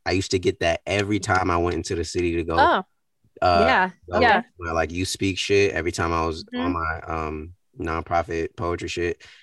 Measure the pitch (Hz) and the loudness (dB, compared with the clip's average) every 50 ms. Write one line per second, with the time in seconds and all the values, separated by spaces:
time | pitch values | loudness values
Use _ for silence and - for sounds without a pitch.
0 | _ 87 87 95 95 - - 95 87 95 92 - 90 85 82 - - - 92 104 | _ -2 0 0 0 0 0 0 2 0 0 0 0 0 0 0 -2 -2 -2 -2
1 | 101 98 107 101 90 - 92 92 90 92 87 85 87 87 87 82 82 - 98 85 | 0 0 -2 -2 0 2 2 2 2 2 2 2 2 0 0 -2 -4 -4 -4 -4
2 | 85 - - 92 87 87 82 85 82 85 82 - 285 349 320 208 185 - _ _ | -4 -4 -2 -2 0 0 0 -2 -2 0 2 4 4 4 4 0 -2 -6 _ _
3 | _ _ _ _ _ _ _ - - 90 87 85 85 - 254 202 185 185 180 _ | _ _ _ _ _ _ _ 0 2 4 4 6 6 4 4 4 2 0 -2 _
4 | _ - - 214 247 233 208 185 - - _ - 87 82 82 82 80 78 85 90 | _ -4 0 2 4 4 4 2 0 -4 _ -10 -6 -2 0 0 0 0 -2 -4
5 | 92 - - - 95 98 92 90 - - 101 101 101 101 - 82 80 87 82 - | -4 -4 -2 -2 -2 -2 -2 -2 0 2 4 4 4 4 2 0 -2 -2 -2 0
6 | 85 85 85 82 82 82 80 80 71 - - - 85 87 87 85 82 80 80 82 | 0 0 0 0 0 -2 -2 -6 -10 -10 -8 -4 -4 -4 -2 -2 -4 -4 -4 -6
7 | - - 82 80 80 78 78 78 78 85 90 - _ _ _ - 120 - 80 82 | -6 -6 -6 -4 -4 -6 -6 -8 -10 -12 -16 -20 _ _ _ -8 -6 -4 -4 -4
8 | 80 - 87 85 82 - 85 82 80 80 - - 85 85 87 85 - 85 - - | -4 0 0 0 0 0 -2 -4 -4 -4 -6 -4 -4 -4 -2 -4 -4 -6 -4 -2
9 | 85 87 82 - - - - - | -2 -2 -4 -6 -10 -18 -20 -20